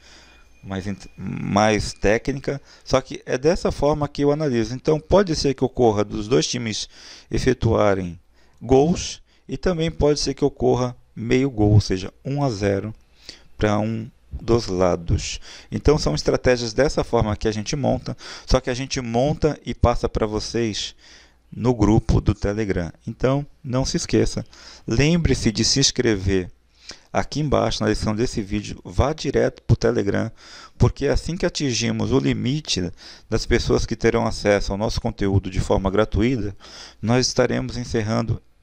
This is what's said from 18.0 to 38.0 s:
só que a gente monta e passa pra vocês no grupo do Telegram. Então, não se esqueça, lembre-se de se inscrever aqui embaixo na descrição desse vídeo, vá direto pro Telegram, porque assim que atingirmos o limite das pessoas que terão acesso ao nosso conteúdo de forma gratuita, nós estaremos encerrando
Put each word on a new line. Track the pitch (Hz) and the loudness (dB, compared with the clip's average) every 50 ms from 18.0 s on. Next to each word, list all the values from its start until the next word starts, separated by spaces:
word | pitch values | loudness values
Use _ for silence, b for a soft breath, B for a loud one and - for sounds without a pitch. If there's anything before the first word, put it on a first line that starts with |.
| - - 117 - B B B B B | -4 -8 -12 -12 B B B B B
só | B - 131 | B 0 2
que | - 135 | 2 0
a | 123 | -4
gente | 120 135 135 - 139 | -4 -4 -6 -6 -6
monta | 123 117 117 117 131 151 160 - - 156 143 - - | -4 -2 0 2 2 2 2 2 0 0 0 -2 -6
e | 127 120 | -10 -6
passa | - - 120 120 - - 117 | -2 0 0 0 0 0 -2
pra | - - 113 | -2 -2 -2
vocês | 107 107 107 - - - 113 117 110 98 - - - - B B B B B B B B B B _ - | -2 -2 -4 -4 -4 -2 -2 -2 -2 -2 -4 -8 -10 -12 B B B B B B B B B B _ -8
no | - 107 120 123 | -2 0 0 2
grupo | 117 104 101 107 117 - - - - | 4 4 4 4 4 4 4 2 2
do | - - 101 | 4 2 0
Telegram. | - - 101 104 107 113 98 90 90 85 82 - - - | 0 0 -2 -2 0 0 0 0 -2 -2 -4 -6 -10 -12
Então, | - 113 - - 123 135 143 143 - - _ | -12 -6 -2 0 0 0 0 -2 -6 -12 _
não | - 135 120 127 135 | -8 -4 -2 -2 -2
se | - - 175 | -2 -2 -4
esqueça, | - - - 110 110 - - 104 - - B B B B B B B | -2 2 2 2 2 2 0 -4 -8 -10 B B B B B B B
lembre-se | B 110 117 139 151 170 175 156 143 135 - - 123 | B 0 2 4 4 4 4 2 2 2 2 2 0
de | 104 101 110 | 2 2 0
se | - - 135 | 0 2 2
inscrever | 135 - - - 123 120 107 95 95 92 98 95 87 82 - _ _ _ B B B B B B B B | 2 0 0 0 2 2 2 0 0 0 0 0 0 -4 -10 _ _ _ B B B B B B B B
aqui | B - 95 - - - | B -4 -4 -2 -2 -4
embaixo | 156 143 117 107 104 113 113 - | -2 0 2 2 0 0 -2 0
na | 110 107 | 0 0
descrição | 107 98 - 110 107 | 0 0 0 -2 -2
desse | 104 123 123 - 123 | -2 -2 -4 -4 -6
vídeo, | 104 95 104 107 104 104 - - | -6 -4 -6 -6 -6 -8 -12 -14
vá | - - 90 95 117 139 | -14 -6 -2 0 0 0
direto | 160 160 - 151 - 113 117 135 - - - | 0 -4 -4 -2 0 0 0 0 -2 -4 0
pro | - - | 0 0
Telegram, | - - 113 120 113 104 98 101 101 104 113 - B B B B B B B B B | 2 2 2 2 2 0 0 0 -2 -2 -4 -8 B B B B B B B B B
porque | - 120 - - 135 139 | 2 2 2 0 0 0
assim | 131 117 - - 165 | 0 0 -2 -4 -4
que | 170 - | -2 -2
atingirmos | 175 - - 151 135 117 107 113 113 110 110 107 104 | -4 -2 -2 -2 -2 -2 -2 -2 -2 -2 -2 -2 0
o | 120 135 | 0 0
limite | 139 135 127 107 104 120 139 156 147 - - 92 90 85 - B B B B B B B | 2 0 -2 -2 -2 -2 -2 -4 -4 -4 -4 -4 -4 -6 -8 B B B B B B B
das | 107 - - | -4 -4 0
pessoas | - 120 113 - - 123 123 - | 2 0 2 2 2 2 2 2
que | - 117 | 0 -2
terão | - - 117 110 117 113 | 0 2 2 2 2 0
acesso | 110 107 - - 104 101 98 - - | -2 -2 0 2 2 4 2 2 -2
ao | 101 98 | -4 -2
nosso | 107 117 - - | -2 -2 -2 -4
conteúdo | - 117 110 - 104 98 95 98 - 95 | -4 -4 -4 -2 0 2 2 0 0 -2
de | 92 92 | -4 -4
forma | - - 104 101 95 95 | 0 0 0 0 0 0
gratuita, | 95 101 110 - - 101 107 123 139 120 95 101 98 - B B B B B B B B | 2 2 0 2 2 0 0 0 0 -2 -4 -6 -8 -12 B B B B B B B B
nós | - 104 120 127 123 | -2 2 2 2 2
estaremos | - - - 123 117 117 123 131 123 110 | 2 2 2 2 2 0 -2 -4 -4 -6
encerrando | 120 123 - - 117 | -8 -6 -4 -2 -2